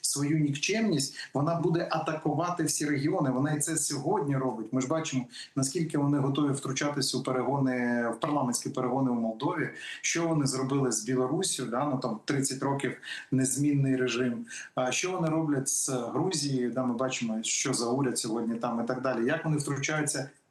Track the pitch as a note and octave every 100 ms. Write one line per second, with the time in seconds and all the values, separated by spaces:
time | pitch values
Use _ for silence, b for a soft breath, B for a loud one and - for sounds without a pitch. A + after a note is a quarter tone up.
0 | - C#3+ C#3+ D#3+ D3 C#3 - G#3+ A3 D3+
1 | - B B C3 D3+ E3 E3+ E3+ E3+ D#3+
2 | D#3+ D#3 D#3 D3 F3 F3 D3 - D3 C#3+
3 | D3+ F#3 C#3 B2 D3 D3+ D#3 D#3 - C#3+
4 | D3 - D3+ C#3 C3 A2+ A2 C3 C3 D#3+
5 | D#3 C3 A#2+ B B - C3 F3+ D#3 D3+
6 | C#3+ C#3+ C#3 C#3+ C#3+ C3+ - C3 D3 C#3
7 | B2+ C3 - B2+ B2 C#3 C3 B2+ B2 A#2+
8 | A#2 A#2 D#3+ D3 B2 A#2+ D3 C3+ B2 B2+
9 | C3 A#2+ A2+ A2+ D3 E3+ C#3 B B B
10 | - E3 E3+ D#3+ C3+ C3 C3 C#3 B2+ A2
11 | G#2+ C3 C3 E3+ F#3+ - A#2+ A#2+ D3 C3
12 | C3 G#2+ - C#3 C3 C3 C3+ C#3 B2+ -
13 | B B B C3 C3 C3+ D3 C#3+ C3+ C3
14 | B2+ A#2 B2+ A#2 A#2 B B - B2+ -
15 | F3+ F#3 D#3+ D#3 D#3 C#3 C3+ - - B2+
16 | A#2 B2 F3+ E3+ C#3+ C3 B2 A2+ B2 A#2
17 | C3 - A#2 A2 A2 - - A2+ A#2 B2+
18 | C3 A2 A#2+ A#2 A2+ A2+ B2+ A#2 A#2 B2+
19 | C3 A#2+ A#2 D#3+ D#3 D3+ C#3 C#3 C#3 D#3
20 | D3 C#3 C3+ - _